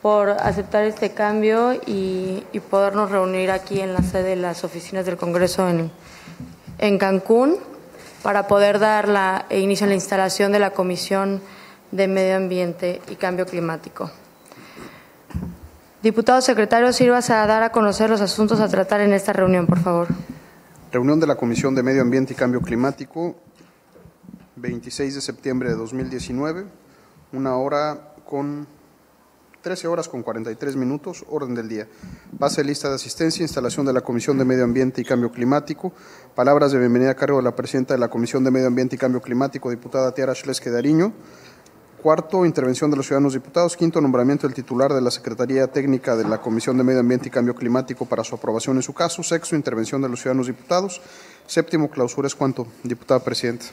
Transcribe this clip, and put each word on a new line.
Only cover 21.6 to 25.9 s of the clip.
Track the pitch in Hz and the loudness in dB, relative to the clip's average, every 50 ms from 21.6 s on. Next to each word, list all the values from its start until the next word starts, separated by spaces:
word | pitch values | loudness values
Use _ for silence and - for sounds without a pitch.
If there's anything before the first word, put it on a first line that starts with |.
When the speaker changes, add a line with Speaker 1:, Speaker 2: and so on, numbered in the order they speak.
| - 135 135 | 0 0 0
Speaker 2:
de | 135 | 0
Medio | 123 131 135 135 | 0 2 2 2
Ambiente | 131 120 123 135 135 131 | 2 2 2 2 0 -2
y | 123 | -2
Cambio | - 139 123 123 123 | -2 0 0 0 -2
Climático, | 120 - 120 117 123 139 139 - 143 - - 160 170 175 - - _ - _ _ - _ _ _ _ _ _ - - - _ _ _ - - - - _ _ 123 | -2 -2 -2 -2 0 -2 -2 -6 -14 -12 -8 -8 -6 -6 -8 -10 _ -20 _ _ -20 _ _ _ _ _ _ -20 -20 -20 _ _ _ -20 -20 -20 -20 _ _ -12
veintiséis | 117 - - 117 - 123 - - 143 135 139 | -10 -8 -8 -8 -12 -12 -8 -6 -6 -6 -4
de | 139 | -8
septiembre | 135 - 120 - - 135 127 127 127 120 | -8 -10 -10 -8 -6 -4 -2 -2 -2 -2
de | 117 | -4
dos | 110 113 110 | -4 -6 -8